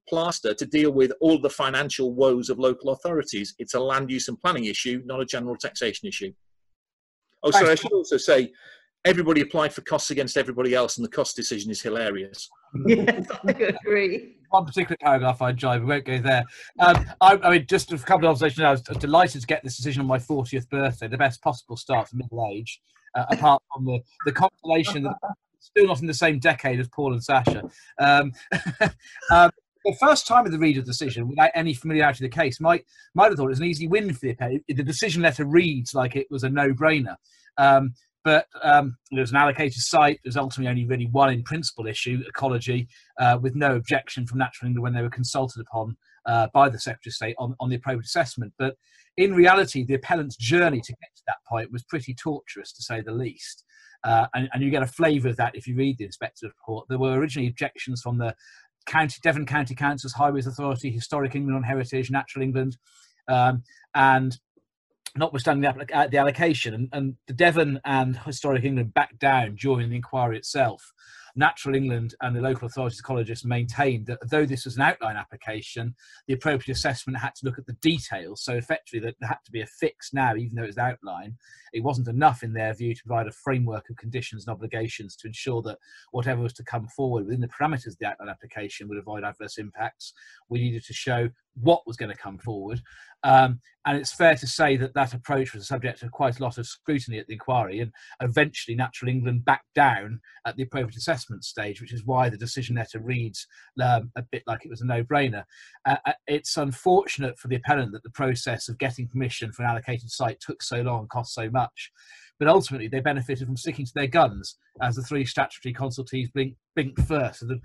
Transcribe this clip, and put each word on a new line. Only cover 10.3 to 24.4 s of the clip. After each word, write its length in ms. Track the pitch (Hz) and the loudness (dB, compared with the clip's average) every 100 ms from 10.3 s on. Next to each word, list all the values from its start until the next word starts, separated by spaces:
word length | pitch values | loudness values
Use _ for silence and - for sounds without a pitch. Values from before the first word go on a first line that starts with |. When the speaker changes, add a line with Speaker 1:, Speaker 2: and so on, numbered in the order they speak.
| 143 | 0
Speaker 1:
everybody 380 | 127 120 127 127 | -2 0 2 2
else, 220 | 120 - | 2 -2
and 80 | 113 | -6
the 40 | |
cost 260 | - 135 - | -2 -4 -4
decision 360 | 113 110 104 | -6 -4 -6
is 100 | 104 | -6
hilarious. 680 | 113 110 110 98 98 - - _ _ | -4 -4 -4 -4 -8 -12 -18 _ _
Speaker 2:
<laughs> 120 | 131 131 | -2 4
Yes, 420 | 226 208 208 - - 196 | 4 4 0 -4 -4 -2
I 60 | |
agree. 840 | - 208 - 208 208 190 190 - _ _ | 0 0 -2 0 0 2 -2 -8 _ _
Speaker 3:
One 160 | 190 165 | 2 2
particular 300 | 185 180 170 | -2 -2 0
paragraph 400 | 147 135 127 123 | 4 4 2 2
I 80 | 127 | 0
enjoy, 280 | 123 135 120 | 0 0 0
we 60 | 120 | 0
won't 200 | 143 - | -2 0
go 140 | 131 | -2
there. 240 | 131 127 120 - - - | 2 2 0 -10 -18 6
Um, 260 | 175 170 - - | 8 8 4 8
I, 180 | 185 196 | 8 8
I 60 | 185 | 6
mean, 160 | 175 131 | 4 4
just 240 | 185 - | 0 0
a 60 | 160 | -8
couple 320 | - 190 160 | 2 4 6
of 20 | |
observations. 320 | 139 156 131 | 4 0 4
I 80 | 151 | 4
was 100 | 135 | 4
delighted 600 | - 113 143 165 180 139 | 0 -6 4 6 6 0
to 60 | 117 | -4
get 140 | 156 | -4
this 140 | 131 123 | -4 -6
decision 260 | 123 135 | -4 -2
on 60 | 135 | 0
my 120 | 131 | -2
fortieth 500 | 123 147 123 131 123 | 0 -4 -2 -6 -4
birthday, 400 | 139 135 123 110 | -2 -2 -2 -6
the 80 | 123 | 0
best 240 | 139 120 | 0 0
possible 340 | 156 123 _ - | -4 -4 _ -14
start 320 | - 123 - | -2 -2 -2
for 80 | 120 | -6
middle 320 | 120 117 98 | -8 -6 -6
age, 300 | 101 117 - _ _ _ | -6 -10 -14 _ _ _
uh, 120 | 123 123 | -6 -2
apart 320 | - - - - | 2 4 4 2
from 120 | 139 131 | -8 -4
the, 140 | 123 - _ 147 | -4 -6 _ -4
the 60 | |
consolation 720 | 131 | 2